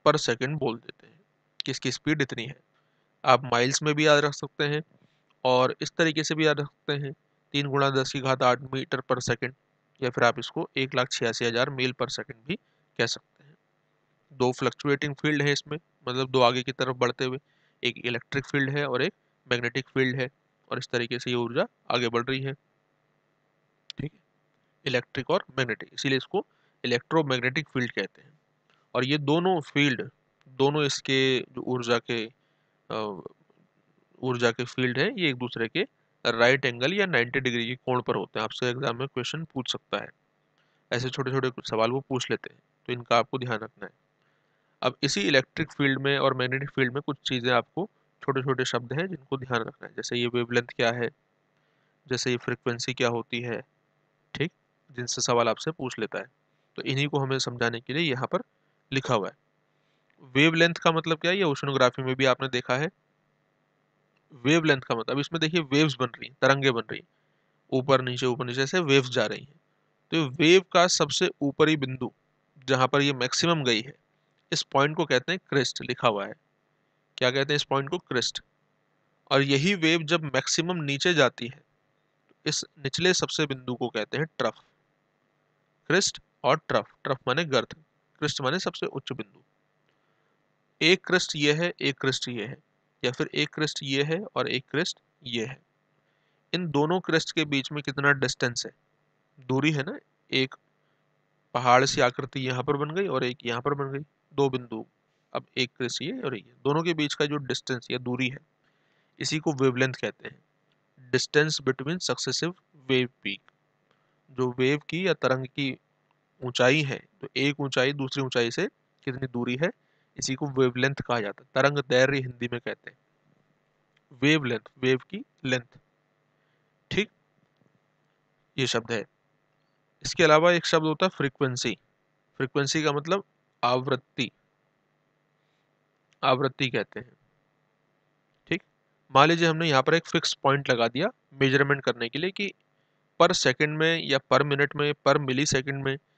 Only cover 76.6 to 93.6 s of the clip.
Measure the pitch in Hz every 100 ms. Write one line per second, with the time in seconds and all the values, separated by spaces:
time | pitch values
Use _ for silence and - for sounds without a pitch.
76.6 | _ _ _ _ _ - 127 135 139 147
77.6 | - 135 139 175 - 127 - - - _
78.6 | _ _ _ _ _ _ - 139 139 139
79.6 | 165 202 160 170 151 170 156 - - -
80.6 | 165 180 143 139 185 165 127 - 120 -
81.6 | _ _ _ _ _ _ _ _ - 151
82.6 | - _ 135 - 175 180 147 - 151 131
83.6 | 127 123 120 113 104 123 160 - 117 -
84.6 | _ _ _ _ _ _ _ _ _ _
85.6 | _ _ - 170 - - _ _ 127 156
86.6 | - 123 - _ - - - 131 170 131
87.6 | 101 - _ _ _ - 147 - 131 175
88.6 | - - - 135 - 131 107 - _ _
89.6 | _ _ _ _ _ _ _ _ _ _
90.6 | _ - 156 185 - 180 - 151 147 151
91.6 | 175 - 139 135 135 127 - 120 104 139
92.6 | _ _ _ _ 123 120 156 - 151 -